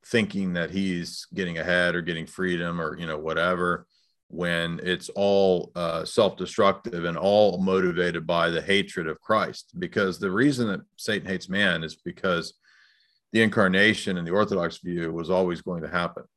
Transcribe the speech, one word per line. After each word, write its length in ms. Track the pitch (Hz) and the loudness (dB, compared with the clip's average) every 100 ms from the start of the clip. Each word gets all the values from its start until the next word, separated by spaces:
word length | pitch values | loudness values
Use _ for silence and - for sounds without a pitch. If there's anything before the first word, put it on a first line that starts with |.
| - | 2
thinking 460 | 120 104 95 95 | 0 2 -2 -2
that 180 | 87 82 | -2 -2
he's 560 | 95 95 87 82 - - 92 | -2 -2 -2 -6 -12 -12 -6
getting 240 | 90 82 | -6 -4
ahead 340 | 80 90 87 | 0 2 2
or 80 | 87 | 0
getting 240 | 82 82 78 | -4 -6 -8
freedom 560 | - 92 87 85 87 | -4 -2 -2 -2 -4
or, 160 | 80 76 | -6 -6
you 80 | 82 | -8
know, 140 | 76 | -6
whatever, 680 | 78 80 85 90 87 87 - _ _ _ _ | -4 0 0 2 0 -2 -6 _ _ _ _
when 480 | 80 87 85 85 85 | -6 -2 0 -2 -4
it's 260 | 90 87 - | -4 -4 -4
all, 640 | - 101 98 95 90 - - | 0 4 6 4 2 -2 -4
uh, 280 | 85 82 | -4 -4
self-destructive 1000 | 87 - 101 92 92 - 101 98 - 87 85 | -2 2 2 0 -8 2 2 2 -6 -6 -4
and 120 | 80 | 0
all 440 | 95 104 104 90 | 4 6 6 4
motivated 640 | 95 95 92 85 87 85 80 | 0 2 2 0 0 -2 -2
by 240 | 85 85 | 0 2
the 120 | 85 | 0
hatred 460 | 78 98 95 - 80 | 2 0 0 -6 -6
of 140 | 78 | -8
Christ. 520 | - 107 92 - - 87 | 0 0 0 -6 -16 -8
Because 420 | 87 107 98 85 | -4 0 0 0
the 120 | 98 | -2
reason 360 | 95 143 127 117 | 2 2 2 -2
that 140 | 92 - _ | -4 -8 _
Satan 300 | - 104 85 | -6 -4 -4
hates 200 | 92 - | -6 -4
man 360 | 95 101 82 | 2 2 2
is 120 | 80 - | -4 -10
because 580 | 90 - 95 87 80 _ _ _ _ _ _ _ _ | -14 -4 0 0 -2 _ _ _ _ _ _ _ _
the 80 | 113 | 2
incarnation 760 | 110 113 95 92 107 107 - 90 | 4 4 4 6 4 4 -2 -4
and 100 | 85 | 0
the 40 | |
Orthodox 480 | 95 107 95 85 - | 0 2 0 -2 -4
view 320 | 90 87 82 | -6 -4 -4
was 180 | 82 82 | -6 0
always 320 | 92 92 85 | 2 2 -2
going 220 | - 87 | -6 -8
to 60 | 76 | -4
happen. 340 | 87 85 - - | -2 -2 -6 -18